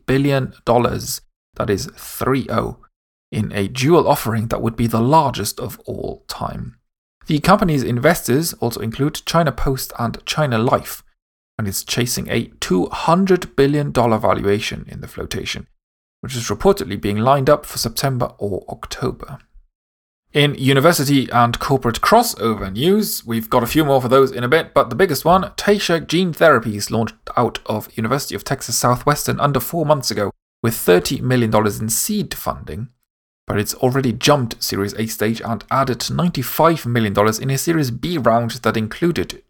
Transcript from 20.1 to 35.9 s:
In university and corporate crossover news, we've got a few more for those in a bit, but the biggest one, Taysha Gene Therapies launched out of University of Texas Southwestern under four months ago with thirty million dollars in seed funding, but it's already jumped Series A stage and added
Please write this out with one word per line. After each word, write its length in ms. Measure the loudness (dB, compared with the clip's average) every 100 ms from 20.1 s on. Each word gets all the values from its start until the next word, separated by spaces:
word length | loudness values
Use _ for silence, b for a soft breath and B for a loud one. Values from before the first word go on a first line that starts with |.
| _ _
In 240 | 2 2 2
university 720 | 2 6 6 4 4 2 2
and 280 | 2 2 2
corporate 400 | 0 0 0 0
crossover 720 | 4 4 4 0 -2 -2 -4
news, 540 | 0 2 2 0 -4 -4
we've 240 | -4 0
got 140 | 0
a 40 | 2
few 160 | 2
more 180 | 4 4
for 60 | 4
those 240 | 4 4
in 120 | 0 2
a 20 |
bit, 260 | 2 2
but 160 | 2 2
the 60 | 2
biggest 300 | 0 2 4
one, 160 | 4 2 -2
Taysha 500 | 2 2 2 -2 0
Gene 260 | 0 0
Therapies 580 | 4 6 6 2 -4 -2
launched 240 | -2 -2 -6 -6 0
out 240 | 0 -2 -6
of 240 | -6 -6 -6
University 380 | -2 -2 -4 -8
of 100 | -6
Texas 320 | -6 -4 0
Southwestern 640 | 0 2 0 0 -2 0
under 200 | 0 0
four 260 | -2 -2 2
months 260 | 2 0
ago 200 | -2 -4 -6 _ _
with 140 | -2 0
thirty 440 | 4 4 2 -2
million 300 | 0 2 2
dollars 320 | 2 2 -2
in 80 | -4
seed 440 | -2 -2 -4 -4
funding, 560 | -8 -8 -8 -10 -10 -12 _ _ _ _ _ -6
but 100 | -4
it's 160 | -4
already 400 | -2 0 2 0
jumped 480 | 0 2 2 0 -6
Series 300 | -6 -2 -4
A 140 | -4 -6
stage 340 | -2 -2 -2
and 240 | -6 -8 -4
added 380 | -2 0